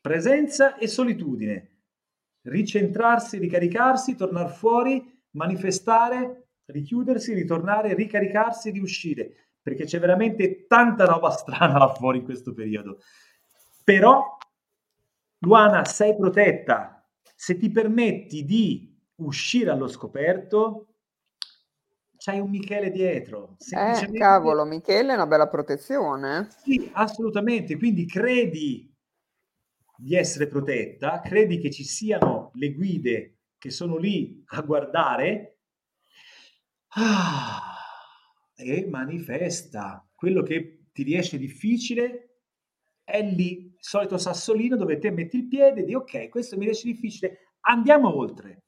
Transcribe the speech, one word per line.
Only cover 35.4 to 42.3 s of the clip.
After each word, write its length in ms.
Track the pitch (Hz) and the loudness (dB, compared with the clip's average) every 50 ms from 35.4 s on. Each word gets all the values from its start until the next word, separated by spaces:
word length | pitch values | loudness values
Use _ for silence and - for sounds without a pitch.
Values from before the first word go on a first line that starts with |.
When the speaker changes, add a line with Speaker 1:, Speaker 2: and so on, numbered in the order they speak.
| - - _ _ _ _ _ _ _ _ _ _ _ _ _ _ - - - - _ _ _ _ _ _ _ _ _ _ | -8 -14 _ _ _ _ _ _ _ _ _ _ _ _ _ _ -20 -20 -20 -20 _ _ _ _ _ _ _ _ _ _
Speaker 1:
ah, 840 | - 208 226 226 208 190 180 170 160 139 - - - - - - - - - - - - - - _ _ _ _ _ _ _ _ _ | -4 0 2 2 2 2 0 0 -2 -4 -6 -8 -10 -10 -12 -12 -14 -16 -16 -18 -18 -20 -20 -20 _ _ _ _ _ _ _ _ _
e 320 | _ 127 127 139 175 - - | _ -8 -6 -6 -4 -4 -6
manifesta. 1160 | 147 131 131 139 165 170 - - 120 143 175 170 - - - - - 107 101 95 - - _ _ _ | -8 -8 -8 -8 -10 -12 -10 -10 -8 -6 -6 -6 -8 -10 -14 -14 -14 -12 -12 -12 -14 -18 _ _ _
Quello 280 | _ - 180 190 180 - | _ -4 0 0 0 0
che 440 | - 160 165 165 - - _ _ _ _ | -2 -4 -6 -6 -8 -16 _ _ _ _
ti 100 | - 139 | -8 -4
riesce 360 | 131 160 180 170 - - 139 | -2 -2 -2 -2 -4 -6 -8
difficile 840 | 131 143 - - - 214 240 233 - - 240 233 240 247 247 - - _ | -10 -10 -12 -6 -2 -2 -2 -2 -2 -4 -4 -2 -4 -4 -6 -10 -16 _